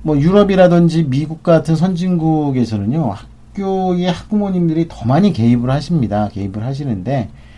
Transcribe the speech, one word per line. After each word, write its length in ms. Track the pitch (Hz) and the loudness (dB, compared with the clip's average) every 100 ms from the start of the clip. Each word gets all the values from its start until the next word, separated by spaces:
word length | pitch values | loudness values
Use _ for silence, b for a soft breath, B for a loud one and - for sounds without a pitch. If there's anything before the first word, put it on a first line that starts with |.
뭐 160 | 156 147 | -2 0
유럽이라든지 840 | 151 202 202 190 180 175 170 160 | 4 4 4 4 6 6 4 2
미국 380 | 147 131 151 160 | 0 -2 -4 -4
같은 340 | - 160 156 156 | 2 2 2 0
선진국에서는요, 1400 | 185 180 185 180 160 156 147 127 113 107 101 151 131 | 0 -2 -2 0 0 0 0 0 -2 -2 -2 -2 -2
학교의 1000 | 95 - - - - 190 190 185 180 180 | -6 -14 -20 -16 -8 -4 -2 -2 -2 -2
학부모님들이 800 | 170 - 214 202 185 170 160 165 | -4 -4 -2 0 0 0 0 -4
더 160 | - 113 | -4 0
많이 260 | 143 202 | 2 2
개입을 380 | 127 117 120 120 | 2 2 2 0
하십니다. 580 | 139 139 170 107 101 104 | -2 -2 -2 0 -2 -4
개입을 320 | 95 98 104 | -4 -8 -6
하시는데 640 | 117 139 147 101 98 139 104 b b | -6 -6 -6 -6 -4 -4 -6 b b